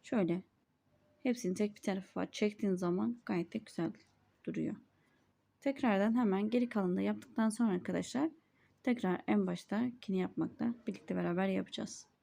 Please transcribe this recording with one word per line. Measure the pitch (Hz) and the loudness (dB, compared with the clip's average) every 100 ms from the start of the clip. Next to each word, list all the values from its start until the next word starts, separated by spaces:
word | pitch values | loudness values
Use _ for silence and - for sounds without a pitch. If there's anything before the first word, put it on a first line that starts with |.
Şöyle | - 247 170 175 - _ _ _ _ _ _ _ | -2 0 2 0 -4 _ _ _ _ _ _ _
hepsini | 254 240 180 | -2 0 -2
tek | 180 208 208 | 0 -2 -2
bir | |
tarafa | - 190 190 185 185 | -4 -4 -4 -6 -6
çektiğin | - 214 208 202 | 0 -2 0 0
zaman | 185 180 180 226 240 - | 0 0 0 0 -4 -4
gayet | 185 170 | -2 -2
de | 220 | -6
güzel | - - 165 - - _ _ _ | -8 -4 -4 -4 -20 _ _ _
duruyor. | - 165 - - _ _ _ _ _ _ _ _ | -8 -4 -4 -6 _ _ _ _ _ _ _ _
Tekrardan | 277 269 247 196 208 | -4 0 2 4 4
hemen | 233 226 190 208 | 4 4 2 2
geri | 240 240 | 0 0
kalanını | 220 185 185 | 0 0 2
da | |
yaptıktan | 202 214 - - 220 | 0 -2 -4 0 0
sonra | 214 233 | 2 2
arkadaşlar | 180 - 180 - 240 320 - _ _ _ _ | 2 0 -4 -2 -2 -2 -4 _ _ _ _
tekrar | - 240 185 180 - | -2 0 2 0 2
en | 214 185 | 2 2
baştakini | 180 - 208 247 240 - 185 | -2 -4 -2 -2 -4 -2 0
yapmakla | 185 - 165 - 233 240 - | 0 -2 -4 0 -2 -2 -8
birlikte | 190 - 185 | -8 -4 -2
beraber | 175 175 196 | 0 0 0
yapacağız. | 190 185 - - - - _ | 0 -4 -6 -8 -10 -18 _